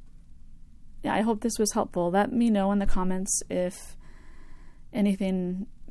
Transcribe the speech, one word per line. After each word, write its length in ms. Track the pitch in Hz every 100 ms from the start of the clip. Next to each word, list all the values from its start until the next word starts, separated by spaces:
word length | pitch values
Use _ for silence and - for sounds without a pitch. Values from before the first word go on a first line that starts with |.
| - - - - - - - - - -
yeah, 100 | -
I 60 | 196
hope 220 | 214 208
this 140 | 233 220
was 140 | 214
helpful. 400 | 220 - 180 175
Let 220 | 190 208
me 180 | 233 233
know 220 | 208 196
in 80 | 202
the 60 | 196
comments 540 | 190 185 185 190 - -
if 480 | 180 180 - - - - - - - - - - - -
anything 760 | 226 202 190 190 190 180 185 - - -